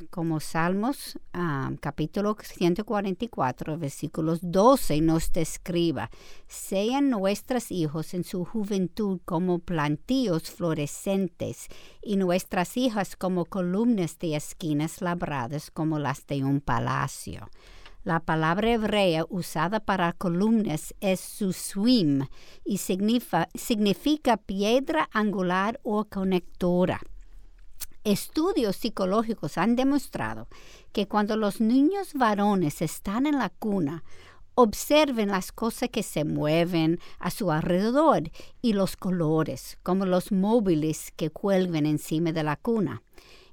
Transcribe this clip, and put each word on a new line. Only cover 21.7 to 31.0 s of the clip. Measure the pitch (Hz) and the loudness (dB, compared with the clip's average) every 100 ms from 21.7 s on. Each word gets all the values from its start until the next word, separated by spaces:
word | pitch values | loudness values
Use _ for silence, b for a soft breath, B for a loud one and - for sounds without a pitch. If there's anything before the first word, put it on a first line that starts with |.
| 196 226 254 156 139 139 b b b | 0 4 4 4 2 -2 b b b
y | 339 196 | -6 -4
signifa-, | - 185 208 240 - 160 170 | -2 0 0 0 0 -2 -2
significa | - - 220 202 185 285 302 - 220 | -4 -2 2 2 2 0 0 2 0
piedra | - 190 202 254 269 311 302 | 0 -2 2 2 2 -2 -2
angular | 220 214 196 180 185 202 240 | 0 0 0 0 0 0 -4
o | - 208 214 | -2 -2 -2
conectora. | 196 190 185 - - 180 180 180 - - - - - - - - - - - 214 | -2 0 0 0 -2 2 4 2 0 -8 -12 -16 -18 -18 -18 -16 -12 -12 -4 0
Estudios | 202 - - 349 403 214 - | 0 0 -2 0 2 0 0
psicológicos | 233 - 190 208 226 214 - - | -4 -2 0 2 0 -4 -4 0
han | 196 240 | 2 2
demostrado | 262 285 - - 110 110 - b b b b | 2 2 -2 -6 -6 -8 -12 b b b b
que | - | -4